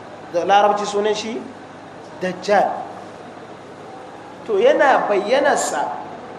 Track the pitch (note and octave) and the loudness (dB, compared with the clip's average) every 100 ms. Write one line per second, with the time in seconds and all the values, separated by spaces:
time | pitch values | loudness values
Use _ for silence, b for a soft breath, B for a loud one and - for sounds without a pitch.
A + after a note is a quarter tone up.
0 | - - - E3+ F3 G3+ G#3 G3+ - G3+ | -16 -16 -6 -2 4 6 6 4 0 0
1 | G#3 G#3 A3+ A#3 - - - - - - | 0 0 -4 -8 -10 -14 -18 -18 -18 -18
2 | - - F#3 F3 - G3+ - - - - | -16 -6 -6 -4 2 4 4 0 -8 -12
3 | - - - - - - - - - - | -16 -16 -16 -16 -16 -18 -18 -18 -16 -16
4 | - - - - - G3 A#3+ D#4+ C#4+ G#3+ | -16 -16 -16 -12 0 4 6 6 6 6
5 | F3+ G3+ G3+ C4+ D4 A#3 - D#3 C3+ - | 4 0 2 2 4 2 0 -2 -4 -6
6 | - - - | -10 -12 -14